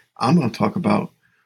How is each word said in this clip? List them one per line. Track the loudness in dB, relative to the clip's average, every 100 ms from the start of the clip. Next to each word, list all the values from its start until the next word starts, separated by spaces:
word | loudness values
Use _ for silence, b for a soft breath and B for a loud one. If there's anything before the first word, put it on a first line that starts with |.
| B -4
I'm | 2 2
gonna | 2
talk | -2 -2 0
about | 0 0 -2 _ _ _